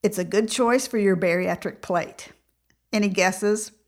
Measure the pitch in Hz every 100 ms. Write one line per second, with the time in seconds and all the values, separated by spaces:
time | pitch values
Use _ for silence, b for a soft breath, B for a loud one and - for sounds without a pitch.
0 | 208 196 175 202 214 - 240 247 262 214
1 | 202 185 180 175 180 175 175 - - 175
2 | - - - - _ _ _ _ _ 220
3 | 208 190 180 190 208 214 - _